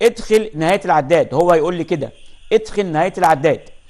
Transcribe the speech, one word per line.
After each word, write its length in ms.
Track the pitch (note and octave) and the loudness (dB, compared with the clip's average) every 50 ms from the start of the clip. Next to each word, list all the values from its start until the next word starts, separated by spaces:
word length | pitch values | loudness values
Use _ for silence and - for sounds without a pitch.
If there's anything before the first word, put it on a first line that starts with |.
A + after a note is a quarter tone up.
| - | 0
ادخل 480 | - - - - - G#3+ A3 G#3+ - - | 0 0 -2 -2 0 0 0 0 0 -4
نهاية 260 | D3+ D#3+ E3 F#3+ G#3 - | -4 -2 0 0 0 0
العداد. 500 | F3+ E3+ D#3 C#3 C3 E3+ D#3+ C3+ G#2+ B2 | 0 0 0 2 2 2 2 2 2 0
هو 200 | C#3+ F3 F3 F3 | 0 2 4 4
يقول 200 | E3 D3 E3+ F3+ | 2 2 0 -2
لي 100 | E3+ D#3+ | -4 -4
كده 280 | - F3+ D#3+ C#3 A2+ - - - - - - - - G3+ | -4 -4 -4 -4 -8 -12 -14 -20 -20 -20 -18 -4 -2 0
ادخل 340 | A3 A3 - - G3 G3+ | 0 0 -2 -6 -6 -4
نهاية 260 | F#3 D#3 D3+ E3+ F#3+ F#3 G3 | -2 -2 -2 -2 -2 -2 0
العداد، 420 | F3+ E3 D#3+ C#3 C3+ E3 F3 D#3 - - - - _ - | 0 2 2 2 2 0 0 -2 -6 -14 -20 -20 _ -20